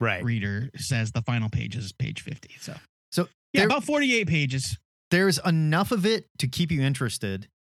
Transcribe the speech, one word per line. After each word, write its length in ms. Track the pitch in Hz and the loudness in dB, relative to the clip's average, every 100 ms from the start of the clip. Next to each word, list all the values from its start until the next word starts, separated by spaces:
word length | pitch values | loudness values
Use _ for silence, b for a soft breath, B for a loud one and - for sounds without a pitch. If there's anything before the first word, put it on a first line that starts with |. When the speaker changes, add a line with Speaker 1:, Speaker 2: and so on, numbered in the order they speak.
Speaker 1:
Right. 220 | 117 92 | 0 0
Speaker 2:
reader 480 | 120 113 101 101 131 - | 0 0 0 -2 -4 -8
says 360 | - 123 110 | -2 0 0
the 100 | 117 | -2
final 260 | 113 120 110 | -2 0 0
page 280 | - 113 127 | -2 -4 -6
is 160 | 98 | -8
page 280 | - 127 - | -6 -6 -6
fifty. 340 | - - - - | -10 -12 -14 -16
So, 160 | - - - _ _ | -14 -14 -18 _ _
Speaker 1:
So 120 | - 175 _ _ | -4 -4 _ _
Speaker 2:
yeah, 80 | 190 | 4
Speaker 1:
there 40 | 202 | 4
Speaker 2:
about 180 | 294 | 4
forty-eight 440 | - 294 277 233 175 | 2 2 4 2 2
pages. 500 | 160 139 135 - - _ _ _ | 2 0 -2 -4 -6 _ _ _
Speaker 1:
There's 280 | 175 190 - | 2 4 2
enough 480 | 185 160 156 165 202 | 2 2 2 2 2
of 140 | 220 208 | 0 2
it 200 | 220 - - | 0 -4 -6
to 80 | 131 | -4
keep 220 | - 165 | -2 0
you 120 | 151 | 2
interested. 680 | 135 131 120 - 104 95 101 _ _ | 0 0 -2 -4 -4 -6 -8 _ _